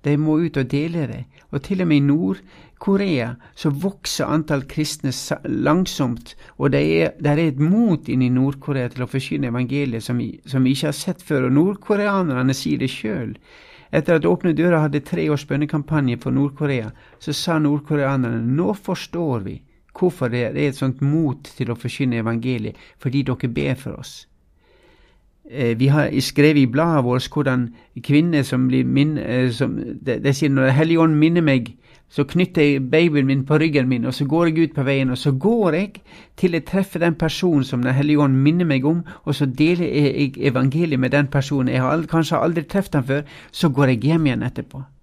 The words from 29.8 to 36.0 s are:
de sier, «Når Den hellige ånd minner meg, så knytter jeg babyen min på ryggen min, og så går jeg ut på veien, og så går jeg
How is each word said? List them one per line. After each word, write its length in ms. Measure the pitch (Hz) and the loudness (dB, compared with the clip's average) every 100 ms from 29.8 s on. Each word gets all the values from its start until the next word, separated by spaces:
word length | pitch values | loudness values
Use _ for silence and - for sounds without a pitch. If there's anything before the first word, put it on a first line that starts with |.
| 120 - - - | -8 -8 -6 -2
de 100 | 139 | 0
sier, 160 | 135 151 | 0 2
«Når 220 | 135 131 | 2 4
Den 60 | 131 | 4
hellige 240 | 160 165 | 4 4
ånd 160 | 160 151 | 4 4
minner 260 | 156 170 | 4 4
meg, 300 | 156 131 117 - _ - _ | 2 2 -2 -14 _ -20 _
så 160 | - | -4
knytter 380 | 143 170 180 180 | -2 0 0 2
jeg 220 | 147 139 127 | 2 2 2
babyen 340 | 156 170 147 135 | 2 4 2 2
min 180 | 135 | 0
på 140 | 135 151 | 2 2
ryggen 300 | 160 143 127 | 2 2 0
min, 180 | 123 123 | 0 -2
og 80 | |
så 100 | 127 | -4
går 220 | 139 160 170 | -2 2 2
jeg 120 | 160 | 2
ut 120 | 160 147 | 0 0
på 80 | 135 | -2
veien, 240 | 139 131 | 0 0
og 80 | 127 | 0
så 140 | 147 | -2
går 420 | 135 190 233 190 | 0 2 2 2
jeg 260 | 160 202 - | 0 -4 -8